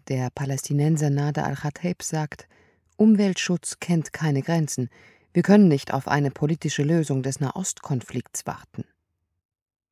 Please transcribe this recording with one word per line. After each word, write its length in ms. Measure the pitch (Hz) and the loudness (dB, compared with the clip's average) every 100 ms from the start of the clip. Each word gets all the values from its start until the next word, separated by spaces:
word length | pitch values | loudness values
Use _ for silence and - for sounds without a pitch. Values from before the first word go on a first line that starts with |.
| - | -4
der 220 | 131 127 | -4 -4
Palästinenser 800 | - 139 135 - 143 147 160 151 | -4 -4 -4 -2 0 2 2 0
Nader 340 | 143 147 147 151 | 0 0 -2 -4
Al-Khateeb, 560 | 139 147 - 175 180 | -4 -8 -6 -6 -6
sagt: 460 | - 160 151 - - _ _ _ _ - | -6 -4 -6 -8 -20 _ _ _ _ 2
"Umweltschutz 800 | 214 208 202 175 - 175 - - | 4 6 4 0 -2 -2 -4 -10
kennt 320 | - 170 147 | -2 0 0
keine 300 | - 160 139 | -4 -2 0
Grenzen. 460 | 135 165 151 - 120 _ - _ _ | 0 0 0 -4 -6 _ -20 _ _
Wir 100 | 170 | 0
können 240 | 175 208 190 | 6 8 8
nicht 260 | 139 - | 6 0
auf 140 | 135 - | -4 0
eine 240 | 147 139 | 0 0
politische 500 | - 147 165 151 - | 0 -2 -2 -4 -2
Lösung 400 | 147 170 151 135 | 0 2 2 -2
des 160 | 131 135 | -2 -4
Nahostkonflikts 1080 | 139 - 190 - - 131 - 127 - - - | -4 -4 -8 -8 -4 -4 -4 -10 -8 -10 -10
warten." 380 | - - - - _ _ _ _ _ _ _ _ _ _ | -10 -12 -14 -14 _ _ _ _ _ _ _ _ _ _